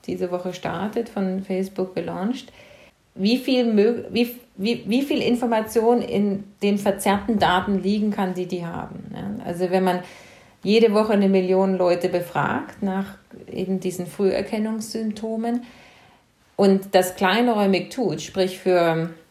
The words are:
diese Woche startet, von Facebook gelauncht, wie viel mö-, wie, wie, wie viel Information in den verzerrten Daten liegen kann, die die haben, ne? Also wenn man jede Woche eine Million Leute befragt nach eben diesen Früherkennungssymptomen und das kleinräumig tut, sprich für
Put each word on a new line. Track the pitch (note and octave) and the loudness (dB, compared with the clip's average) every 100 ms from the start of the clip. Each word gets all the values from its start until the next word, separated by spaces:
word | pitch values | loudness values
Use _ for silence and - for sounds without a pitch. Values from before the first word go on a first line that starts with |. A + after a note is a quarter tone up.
| - | -8
diese | F3+ F3+ | -6 -4
Woche | F3+ F#3 F3 | -4 -6 -8
startet, | E3+ E3+ G#3 A#3 A#3 | -8 -6 -4 -4 -6
von | G#3 F#3+ F#3+ | -4 -4 -4
Facebook | F#3+ F#3 F#3+ - F#3 | -4 -4 -4 -4 -4
gelauncht, | F3 E3+ F3 G3+ C4 - - - - - _ _ | -4 -6 -4 -4 -4 -10 -20 -20 -20 -20 _ _
wie | - G3 B3+ | -2 0 0
viel | C4 B3+ A#3 | 2 2 4
mö-, | G#3+ G#3+ A#3+ - | 4 4 2 -4
wie, | A3+ A#3+ - - - | -2 -2 -4 -20 -6
wie, | G3 A#3 G3 | -2 -2 0
wie | A#3+ | -2
viel | C#4 C#4 | 0 -2
Information | - A#3+ A#3+ A3+ A3 A#3 A3+ A#3+ | 0 0 2 0 0 2 4 2
in | - G3+ G3+ G3 - _ | 2 0 0 -2 -8 _
den | G3+ G3+ | 0 2
verzerrten | G3+ G3 G#3 G3+ - G#3+ | 0 0 0 0 0 2
Daten | E3 F3+ F#3 G3 | 4 2 2 0
liegen | F3+ G#3 G#3 | 0 0 0
kann, | G3+ F#3 | 0 -2
die | F#3 F3+ | -4 -6
die | F3+ E3+ | -6 -6
haben, | - - - - | -8 -10 -12 -12
ne? | - G3+ G#3 - | -10 -8 -8 -8
Also | F3 F3+ | -4 0
wenn | F#3 | 2
man | F#3 F3+ - - - - - _ | 2 0 -6 -18 -20 -20 -20 _
jede | F#3 A3 A3+ | 2 6 6
Woche | G#3 G#3+ | 4 4
eine | G3+ G3 | 4 4
Million | F#3+ F3+ F#3+ F#3+ F#3 | 4 4 4 4 2
Leute | F3+ F3 F#3 | 2 2 0
befragt | F3 F3 D3+ - B3+ - - | -2 -2 -2 -2 -2 -6 -6
nach | G3 F#3+ G3 - _ - - | -4 -2 -6 -12 _ -20 -12
eben | - F#3 F#3+ | -6 -2 -2
diesen | F#3 F3+ F3 | -2 -6 -8
Früherkennungssymptomen | - F#3+ - G3+ A3 G#3+ A3 G#3+ A3+ A3 G#3 A3 A3 A#3 A#3+ - - - - _ _ _ _ _ - | 0 0 2 -2 -2 -2 -4 -6 -4 -4 -4 -6 -4 -2 -4 -6 -20 -20 -20 _ _ _ _ _ 2
und | G3+ G3 F#3+ F#3 | 4 4 4 2
das | F#3 - | 2 0
kleinräumig | F#3+ G#3 B3 G#3+ G3 F#3 E3+ | 0 2 2 2 2 2 -2
tut, | - G#3 D3+ | -4 -2 -4
sprich | - F#3+ F#3+ - | -6 -2 -2 0
für | F#3 F3+ E3+ E3 E3 - _ | 2 4 4 2 -2 -8 _